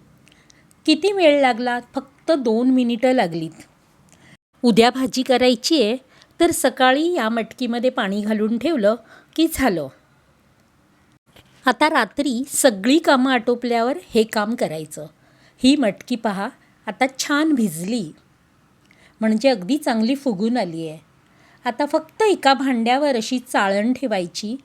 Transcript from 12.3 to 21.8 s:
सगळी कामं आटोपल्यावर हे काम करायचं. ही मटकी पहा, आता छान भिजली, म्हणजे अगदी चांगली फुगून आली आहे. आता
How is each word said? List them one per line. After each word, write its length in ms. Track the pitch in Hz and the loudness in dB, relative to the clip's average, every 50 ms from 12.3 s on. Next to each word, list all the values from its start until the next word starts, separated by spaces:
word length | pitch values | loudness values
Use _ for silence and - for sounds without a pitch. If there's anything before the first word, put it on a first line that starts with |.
| 226 240 277 - | -2 -4 -6 -6
सगळी 500 | - - - 262 208 190 196 254 285 330 | -4 2 2 2 2 2 0 2 2 4
कामं 340 | - - 277 254 254 269 | 4 4 4 4 4 2
आटोपल्यावर 680 | 254 240 - 247 240 240 254 240 233 233 226 254 302 359 - | 0 0 0 0 -2 -2 -2 -2 0 0 0 -2 -2 -4 -8
हे 180 | - - 220 | -2 0 0
काम 320 | 220 226 - 214 208 220 240 | 0 0 -2 -4 -2 -2 -2
करायचं. 520 | - - 160 156 160 156 - - 156 151 - _ _ _ _ _ _ _ _ _ - | -4 -4 -4 -4 -10 -12 -12 -14 -16 -16 -16 _ _ _ _ _ _ _ _ _ 2
ही 140 | - 262 294 | 4 4 4
मटकी 400 | 302 247 202 190 - - - 247 | 4 2 -2 -2 -4 -8 -8 -8
पहा, 320 | 226 - 214 190 196 202 262 - _ _ _ _ _ - | -4 -4 -4 -4 -4 -8 -8 -10 _ _ _ _ _ -12
आता 180 | 220 202 - 254 262 - - | -12 -4 -2 -4 -4 -2 -8
छान 340 | - - 294 285 320 320 | -4 -2 0 0 2 2
भिजली, 600 | 294 240 220 185 156 160 180 202 240 233 170 147 - _ _ _ _ _ _ _ _ _ _ _ _ _ _ _ _ _ _ _ _ - | 2 0 0 -2 -2 -6 -6 -6 -6 -6 -6 -8 -12 _ _ _ _ _ _ _ _ _ _ _ _ _ _ _ _ _ _ _ _ -4
म्हणजे 280 | 214 220 220 214 262 269 | -2 0 0 2 2 0
अगदी 280 | 247 185 180 185 285 | 0 0 -2 -4 -4
चांगली 380 | 302 - 302 226 220 220 240 277 | -2 -2 -2 -2 0 0 -2 -2
फुगून 420 | 277 - 262 202 170 220 233 247 | -2 -2 -4 -4 -2 -2 -2 -2
आली 320 | 247 196 170 160 165 165 156 | -2 -4 -4 -6 -10 -10 -10
आहे. 260 | 156 160 _ _ _ _ _ _ _ _ _ _ _ _ - | -12 -14 _ _ _ _ _ _ _ _ _ _ _ _ -8
आता 220 | 247 233 285 | -8 -4 -4